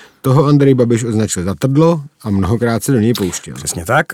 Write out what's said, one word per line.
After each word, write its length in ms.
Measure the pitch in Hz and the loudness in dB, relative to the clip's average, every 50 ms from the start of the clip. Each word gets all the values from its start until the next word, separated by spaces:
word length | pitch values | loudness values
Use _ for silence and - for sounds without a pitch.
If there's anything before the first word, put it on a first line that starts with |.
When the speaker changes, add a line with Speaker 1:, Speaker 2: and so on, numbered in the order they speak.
| - - _ _ | -20 -20 _ _
Speaker 1:
Toho 240 | - 135 127 151 143 | -2 0 2 4 4
Andrej 280 | 143 147 143 139 139 135 | 4 4 4 4 4 4
Babiš 300 | 123 120 117 120 113 120 | 4 2 2 2 -2 -2
označil 400 | 113 107 110 107 98 - 92 87 | -2 -2 -2 -2 -2 -4 -4 -4
za 120 | 98 92 | -6 -4
trdlo 460 | - - 131 135 147 165 165 170 156 143 147 _ _ | -4 -2 0 2 2 4 2 2 0 -4 -12 _ _
a 80 | - 107 | -6 -2
mnohokrát 540 | 101 98 95 92 117 107 120 117 117 110 - | -2 0 0 0 0 0 0 -2 -2 -2 -2
se 80 | - | 0
do 80 | 139 117 | 0 2
něj 140 | 104 117 120 | 2 2 0
pouštěl. 420 | - 101 90 - - - 76 64 | 0 -2 -4 -6 -8 -12 -14 -16
Speaker 2:
Přesně 300 | - - - - 90 82 | -12 -10 -10 -8 -8 -4
tak. 200 | 85 123 151 160 - | -2 -2 -2 -2 -4